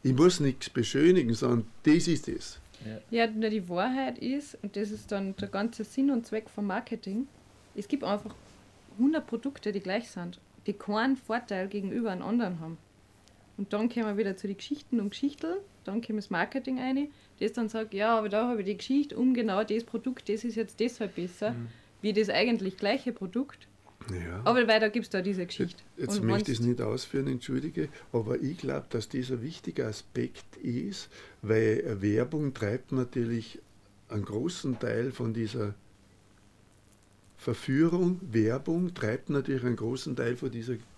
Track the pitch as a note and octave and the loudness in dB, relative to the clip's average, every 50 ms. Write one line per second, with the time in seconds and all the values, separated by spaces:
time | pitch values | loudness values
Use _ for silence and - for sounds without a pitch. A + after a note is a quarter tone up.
0 | - C3+ C3 B2 D#3+ F3+ F3 - D3 C#3 B2+ - - - - - A#2 - - C3+ | 4 4 6 8 8 8 8 6 2 2 0 0 -6 -4 0 0 0 2 4 6
1 | D3+ F3 F#3 F#3 C#3 A2+ A#2 G#2+ - B2 B2 A#2 G#2+ - - - - D#3 D3+ E3+ | 8 8 8 8 6 4 0 2 4 4 4 4 2 -2 -10 2 6 6 6 8
2 | F3 F3 E3 - - - - - - - - - - - - - - A2 A3 - | 6 4 2 0 0 -4 -6 -6 -8 -10 -14 -16 -20 -20 -20 -14 -12 -10 -10 -12
3 | - - A#3 A#3 A3+ A3+ A3 G#3+ A3 A3 G#3+ A3 F3+ F3 F3 F3 G3 B3+ B3+ C4 | -10 -2 2 2 2 2 2 0 0 0 0 0 -2 -2 0 0 2 2 2 0
4 | C4+ B3+ B3 - - B3 C4 C#4+ D4 - - - - G3+ - G3+ G#3+ G3+ G#3+ G#3 | -2 -2 -4 -4 -4 -2 -2 -2 -4 -8 -14 -10 -12 -8 -4 -4 -4 -4 -6 -10
5 | - - G#3 G3+ G3 F#3+ F#3+ - G3+ G3 - G3 G3+ A#3 A#3 - G#3+ - - - | -8 -6 -4 -2 -2 -4 -4 -6 -8 -6 -2 -2 -2 -2 -2 -4 -8 -6 -2 2
6 | C4+ C#4 C#4 A#3 A#3 - - A3 A3 - - - G#3 G3+ F#3 G#3+ B3 - A#3 A3+ | 2 4 2 2 0 -2 -4 -6 -6 -6 -6 -4 -2 -2 -2 -4 -4 -6 -8 -8
7 | - F#3+ F#3+ A3 C4+ - - - - - - - - - - - G3+ - - C#4 | -6 -6 -4 -4 -4 -6 -10 -20 -20 -20 -20 -20 -20 -14 -10 -10 -4 -4 -2 -2
8 | - F3+ G3+ G#3 - G#3 - - - - - - - - - - - - - G3 | 0 -2 -2 -2 -4 -8 -16 -16 -20 -20 -20 -20 -20 -20 -20 -20 -20 -20 -2 2
9 | A#3+ C#4 D#4+ D#4 - - - A3+ - C#4 C#4 - - G#3 G3+ G3+ G3 F3+ F#3+ A3+ | 2 4 4 2 -2 -2 -6 -4 -4 -6 -8 -4 -6 -4 -4 -4 -2 -2 -2 -2
10 | A#3 - - F#3+ F3 F3 F3+ - - _ _ - - - G3+ - - - G#3 G#3+ | -4 -6 -10 -8 -8 -8 -10 -14 -20 _ _ -10 -6 -6 -6 -6 -4 -2 0 2
11 | A#3 C4 C4+ C4 - - A3 A#3+ A#3 - G#3 F#3 F#3 G3 G3 G#3 G3 F#3+ - A#3+ | 4 2 2 0 0 -2 -4 -4 -2 -2 -2 -2 -2 -2 -4 -4 -4 -2 -2 0
12 | A#3 A3 F#3 F3+ - - G#3+ A#3+ A#3 F#3+ F3+ D#3+ D#3+ D#3+ E3 D#3+ - - _ - | 0 0 -2 -2 -2 0 2 2 2 0 -2 -4 -6 -8 -10 -12 -14 -20 _ -20
13 | - _ - - - - - - - - - - G3+ G3 - G#3 A3 A#3+ A#3 A#3+ | -20 _ -20 -20 -20 -20 -20 -20 -20 -20 -8 -8 -6 -4 -2 0 0 0 0 0
14 | A3+ G#3+ G3+ G3+ A3 G3 F#3+ - - G3+ G3+ G3 - - D4 D4 - - - A#3 | -2 0 0 0 0 0 -2 -4 -4 -6 -6 -6 -6 -8 -8 -8 -4 -2 0 0
15 | G3+ G#3 - - - C#4+ C#4+ - - D#4+ F4 G4 G4+ - - - - - G3 A#3 | 0 0 -4 0 -2 -2 -2 -2 -4 -4 -4 -4 -6 -10 -20 -14 -10 -4 -4 -4
16 | A3+ - G#3+ G#3+ G3+ - G3 E3+ F3 A3 - C4+ C4 - C4 B3+ B3+ B3+ C4 C4+ | -2 -2 -4 -4 -4 -2 0 0 0 0 0 -6 -4 -2 -4 -2 0 0 0 0
17 | C#4+ D4 D4 - - - - - F#3+ A3 A3 - A3+ G#3+ - A3+ A3 A3 - G3 | -2 -2 -6 -16 -20 -20 -6 -2 -2 -2 0 0 -4 -2 -2 -4 -6 -4 -2 0
18 | G#3 A3 A#3 A3+ G#3+ G#3 G3 G#3+ A3+ B3 B3 A3 F#3+ F#3 G#3 - - - C4 C#4 | 2 4 4 4 2 2 2 2 2 2 0 0 -2 -2 -4 -4 0 2 4 4
19 | D4 C#4+ - - B3 C4 B3+ A#3+ A#3 A3 F#3+ G3 A3 G#3+ G#3+ A3+ A#3 - - A3+ | 4 2 0 2 4 4 4 4 2 2 2 2 2 2 0 0 0 -2 -6 -4
20 | - C4 B3+ - - - G3+ A3 G#3+ A#3+ G#3+ A3+ A3+ A3+ - - A3 B3 A#3+ - | -2 -4 -6 -4 -2 -2 -2 -2 -2 -4 -2 -2 -4 -4 -2 -2 -2 -2 0 -2
21 | A3 F#3+ - - F3 F3+ - - G#3 G#3+ A#3+ A#2+ A#2 A#2 - - - - _ - | -6 -4 -4 -4 -6 -6 -4 -4 -4 -2 -2 -4 -6 -10 -12 -16 -20 -20 _ -4
22 | - G#3 G#3 G#3 A3 F#3+ - C#3+ G#3 B3 A#3 A3 F#3+ F#3+ F#3+ - - G3+ A#3 C4 | -2 2 4 4 4 4 4 2 4 4 2 2 0 -4 -4 -2 0 0 0 2
23 | - B3+ A#3 - G3 F3+ - A#3+ C#4 C#4 - - - - - _ _ - - _ | 0 -4 -6 -6 -8 -4 -2 -2 -4 -4 -8 -20 -20 -20 -20 _ _ -20 -20 _
24 | - - F#2 F2 E2+ E2+ F2 F#2+ A#2 - A#3 B3+ A#3+ G#3+ A3 A3 A3 G#3+ G#3+ A#3+ | -10 -8 -6 -6 -6 -6 -6 0 2 4 4 6 6 6 6 6 6 4 2 0
25 | G3+ - - F#3+ F3+ G3 G3+ F#3 F3 F3+ - - G3 F3 - - - - - - | -4 0 -2 0 0 0 0 -2 -2 -4 -2 -2 -2 -2 -2 -10 -20 -20 -8 -6
26 | - - G3+ G#3 A2 A2+ G3 G#3 G#3+ E3+ B2+ A2 A#2+ A#2+ B2 B2 A#2 A2 A2 B2+ | -4 -2 0 2 2 4 4 4 2 0 0 2 2 2 2 2 0 -2 -2 -4
27 | - - - C#3 C3+ C#3 C3 B2 - - C3 C3 C3+ D#3+ C#3+ - D3+ C#3+ - - | -4 -2 -2 -2 0 0 -2 -4 -4 -4 -4 -2 -2 -2 -2 -4 -4 -4 -6 -14
28 | - - - A#2+ A2 G#2 - - - C3 D#3+ F3 - - C#3 C#3 B2+ - - A#2 | -18 -2 -2 -2 0 0 -2 -2 -2 -2 -4 -4 -6 -4 -4 -4 -6 -4 -4 -4
29 | G#2+ - - C3+ B2+ B2 C3 A#2+ A2+ D3 E3 - - - - - C3 A2+ G#2+ - | -4 -4 -4 -4 -4 -2 -4 -4 -4 -8 -10 -8 -10 -8 -4 -2 -2 -2 -4 -8
30 | - - - B2+ A#2+ B2 - - - - - - - - A#2 B2 - G3+ G3 - | -12 -6 -4 -4 -4 -4 -4 -12 -18 -18 -16 -8 -4 -4 -2 -2 -2 -4 -6 -8
31 | - - - - - - - - - G#2 A2 A2 A2+ A2 A2 A#2+ - - A2 G2 | -12 -14 -16 -20 -20 -20 -18 -10 0 4 4 6 6 6 4 4 0 -2 -2 0
32 | F#2+ G#2 G#2 A2 B2 D3 D#3+ D3+ D3+ C#3 C3 - A2 G2+ A2 C3 - - C3+ C3 | 2 2 4 4 2 2 0 -2 -2 -2 -2 -2 -2 -2 -2 -2 -4 -2 0 0
33 | B2+ B2 - C3 A#2+ A2+ A#2 A#2 A2 - - - - - - - _ - - - | 0 0 0 -2 0 0 0 -2 -4 -6 -14 -18 -20 -20 -20 -20 _ -20 -20 -20
34 | - - A2 G#2+ G2 F#2 G#2 G#2+ C3+ F3 F3 - - C#3+ B2+ A2 - A#2 A2 A2 | -16 -6 -4 -4 -4 -2 -2 -2 -2 -2 -4 -4 -4 -4 -2 -2 -2 -2 0 0
35 | A#2+ C3+ B2 - B2 A2 A2+ A#2 A2+ G#2+ A2 B2+ G#2+ G#2 G2+ - - - - _ | 0 -2 -4 -4 -4 -2 -2 -2 -2 -2 -2 -2 -4 -4 -4 -8 -14 -20 -20 _
36 | - - - - - - - - - - _ - - - _ _ _ _ - _ | -20 -20 -20 -20 -20 -20 -20 -20 -20 -20 _ -20 -20 -20 _ _ _ _ -20 _
37 | _ _ - - _ - - - - - A#2 - - - C3+ C#3 D#3+ E3+ E3 F3 | _ _ -20 -20 _ -20 -20 -8 -6 -4 -4 -4 -2 0 4 4 4 4 4 4
38 | F3+ F3 F#3 F3+ G3 D#3 A2 A2+ G#2+ A2 A#2+ C#3+ D3 - E3 E3+ F3+ F3 F3 - | 2 2 2 0 -4 0 2 4 4 4 2 0 -2 -2 0 0 0 -2 -2 -2
39 | - G#2+ A2+ C3 - - C#3+ C#3+ C3 - C#3 C3 B2 B2 A#2+ - G#2+ A2+ B2+ C3 | -2 -2 -2 -2 -2 -2 -2 0 0 0 -2 0 0 0 0 0 -2 -4 -4 -4
40 | - D#3 C3 B2 B2 A#2 B2 A#2+ - C3 B2 A#2 A2+ B2 B2 A2 - - - | -4 -6 -4 -2 -2 -2 -2 -2 -4 -6 -6 -6 -6 -6 -6 -6 -8 -16 -20